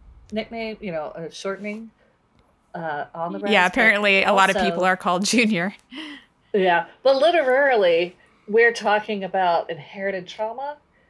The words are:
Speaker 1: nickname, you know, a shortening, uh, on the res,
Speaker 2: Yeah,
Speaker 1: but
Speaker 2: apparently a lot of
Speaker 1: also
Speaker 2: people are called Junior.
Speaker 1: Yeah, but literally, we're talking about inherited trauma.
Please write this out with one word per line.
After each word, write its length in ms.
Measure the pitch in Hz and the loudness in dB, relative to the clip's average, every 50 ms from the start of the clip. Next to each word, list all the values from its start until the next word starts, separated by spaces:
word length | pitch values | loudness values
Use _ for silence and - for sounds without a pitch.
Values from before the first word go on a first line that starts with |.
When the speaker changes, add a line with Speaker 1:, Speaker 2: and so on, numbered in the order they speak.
| - - - - - - 214 | -20 -20 -20 -20 -18 -10 -8
Speaker 1:
nickname, 440 | 214 220 - 233 226 226 220 214 - 196 | -8 -8 -8 -8 -8 -8 -8 -10 -10 -10
you 100 | 196 170 | -8 -6
know, 200 | 160 151 - - | -6 -8 -8 -10
a 160 | - 165 160 | -12 -12 -12
shortening, 600 | - - - 196 196 190 202 208 208 220 226 220 - _ _ _ _ _ _ _ _ _ _ _ _ _ _ _ - | -14 -10 -8 -8 -8 -8 -8 -10 -10 -10 -12 -16 -20 _ _ _ _ _ _ _ _ _ _ _ _ _ _ _ -14
uh, 320 | 175 165 160 147 147 139 - - | -10 -8 -6 -6 -6 -8 -10 -10
on 180 | 170 165 175 190 | -8 -8 -8 -8
the 60 | 196 | -6
res, 140 | 202 202 214 | -2 0 2
Speaker 2:
Yeah, 160 | 190 180 180 | 4 2 2
Speaker 1:
but 40 | 185 | 2
Speaker 2:
apparently 500 | 262 226 220 214 202 208 202 196 196 - | 2 2 2 2 2 2 2 2 4 4
a 120 | 190 208 | 4 4
lot 160 | 196 190 190 | 4 4 4
of 60 | 190 | 2
Speaker 1:
also 120 | 196 185 - | 0 0 -2
Speaker 2:
people 160 | - 180 180 | 0 0 0
are 140 | 185 185 185 | 0 0 0
called 260 | - 190 180 180 202 | 0 -2 -2 0 0
Junior. 500 | - - 226 233 214 220 170 170 196 - - _ _ 247 277 320 294 294 277 - _ _ _ _ _ - | 0 2 2 2 2 0 -2 -2 -4 -6 -10 _ _ -18 -16 -16 -16 -16 -18 -20 _ _ _ _ _ -2
Speaker 1:
Yeah, 360 | 208 185 185 170 170 165 - - _ - | 0 2 4 2 2 0 -4 -10 _ 2
but 140 | 254 269 | 2 4
literally, 1000 | 269 277 330 339 339 294 254 254 262 285 277 254 220 196 175 170 165 180 175 - _ _ _ _ _ _ - | 4 4 4 4 4 2 4 2 4 4 4 4 4 4 4 4 2 0 -2 -6 _ _ _ _ _ _ 0
we're 240 | 202 226 233 233 226 | 2 4 4 4 2
talking 500 | 233 208 220 208 208 208 - 220 202 190 | 0 0 0 0 0 0 -4 -6 -6 -6
about 480 | 185 185 190 185 175 170 165 - - | -4 -2 0 2 2 2 0 -2 -4
inherited 560 | 170 151 143 - - 202 196 196 196 185 180 | -8 -12 -12 -14 -12 -8 -6 -6 -6 -6 -8
trauma. 500 | 185 - - 214 220 233 254 269 285 294 294 _ _ _ _ _ | -12 -8 -8 -6 -6 -6 -8 -10 -10 -12 -12 _ _ _ _ _